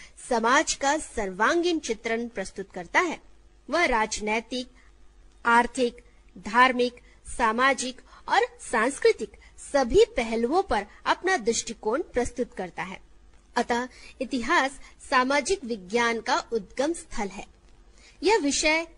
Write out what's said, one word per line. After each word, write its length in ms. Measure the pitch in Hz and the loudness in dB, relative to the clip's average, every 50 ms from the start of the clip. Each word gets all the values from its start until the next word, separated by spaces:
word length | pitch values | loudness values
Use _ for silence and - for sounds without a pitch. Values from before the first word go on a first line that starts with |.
| - - - - - - | -20 -20 -20 -20 -4 -2
समाज 460 | 247 226 220 233 262 302 311 - - | 0 2 4 4 4 4 2 0 -2
का 240 | - 285 277 302 311 | -2 0 0 0 0
सर्वांगीण 800 | - - - 233 202 190 185 185 220 262 330 349 339 359 339 311 | -4 -6 -6 -6 -6 -6 -2 0 2 2 2 2 2 0 0 -2
चित्रण 500 | - - 220 208 - 226 226 233 240 233 | -2 -6 -6 -6 -4 -4 -4 -4 -4 -6
प्रस्तुत 420 | - 202 185 - - 208 190 - - | -8 -8 -10 -8 -10 -12 -12 -12 -12
करता 260 | 190 170 - - 311 | -14 -12 0 0 2
है। 200 | 359 330 262 - - - - - - - _ _ _ - | 2 2 -4 -8 -12 -20 -20 -20 -20 -20 _ _ _ -4
वह 140 | 269 339 349 | 0 0 2
राजनैतिक, 840 | 285 247 220 220 214 - - 214 214 214 233 233 - 262 247 254 - _ - - - - _ - - - - - - - - - | 2 2 0 0 -2 -4 -6 -4 -2 -2 -2 -4 -6 -8 -8 -8 -10 _ -20 -20 -20 -20 _ -20 -20 -20 -20 -20 -20 -20 -4 2
आर्थिक, 500 | 233 233 240 240 240 - 262 247 240 240 - - - _ - _ - - 196 | 4 4 4 4 2 0 -2 -2 -2 -2 -8 -16 -20 _ -20 _ -20 -20 -14
धार्मिक, 560 | 175 214 220 240 254 262 240 247 247 247 240 - - - - - _ - - - | -10 0 4 6 6 6 4 2 0 -2 -2 -8 -18 -20 -20 -20 _ -12 -4 -2
सामाजिक 600 | 240 220 220 240 262 269 269 269 247 262 254 - - - - - - - | 0 0 2 2 2 2 2 0 -4 -8 -8 -12 -18 -20 -20 -18 -6 0
और 120 | - 254 - - - - - - | 0 0 0 0 -4 -12 -8 -2
सांस्कृतिक 580 | - 220 220 269 277 - - 453 - - 220 - - - - - - - - - | 0 0 0 0 0 2 2 2 2 2 -4 -10 -12 -18 -20 -20 -20 -20 -12 -2
सभी 320 | - 277 262 226 - 403 466 | 0 0 0 4 6 6 4
पहलुओं 580 | - - 262 226 226 233 226 233 240 320 381 | 4 2 -2 -4 -2 0 -2 0 2 2 0
पर 240 | 392 - 247 208 202 - - - - | 2 2 -2 -2 -2 -6 -12 -6 -2
अपना 300 | - 330 - - 381 381 | -2 -2 0 2 0 0
दृष्टिकोण 680 | 277 202 226 226 - - - 226 - - 220 233 302 | 2 2 0 -2 -2 -4 -8 -12 -6 -4 -2 -2 -2
प्रस्तुत 520 | 403 - - 247 240 - - - 233 - - | -4 -2 -2 -2 -2 -2 -4 -6 -6 -6 -6
करता 280 | - 185 170 - - | -10 -10 -10 -10 -10
है। 180 | 165 190 190 - - - - - - - - - _ _ - | -10 -10 -12 -16 -18 -20 -20 -20 -20 -20 -20 -20 _ _ -4
अतः 320 | 247 233 - 240 240 247 254 - - - - - - | -2 0 0 0 -2 -2 -4 -10 -18 -20 -20 -10 -10
इतिहास 500 | 269 226 277 247 226 254 349 330 269 269 - - - - - - - - | -8 -6 -4 -4 -2 2 2 2 2 0 -4 -10 -16 -20 -20 -20 -6 0
सामाजिक 540 | 277 254 254 262 285 294 - - 392 381 269 | 2 2 2 2 0 0 0 0 -4 -4 -4
विज्ञान 560 | 220 233 196 180 175 214 240 233 233 233 226 | -6 -8 -8 -6 -4 -2 0 0 0 -2 -2
का 240 | 220 - 285 349 - - | -2 -2 -2 -2 -2 -4
उद्गम 400 | 233 220 180 - - - 269 320 | -6 -6 -6 -6 -4 -2 -2 -2
स्थल 360 | 339 - - - - 226 208 190 | -2 -6 -8 -8 -6 -6 -6 -6
है। 180 | 190 202 - - - _ _ - - - - - - - - - - - | -8 -12 -16 -18 -20 _ _ -20 -20 -20 -20 -20 -20 -20 -20 -20 -14 -2
यह 160 | 277 370 440 415 | 2 2 2 4
विषय 480 | 285 285 269 - 320 302 311 330 339 320 - | 2 0 0 2 2 2 2 2 -2 -6 -8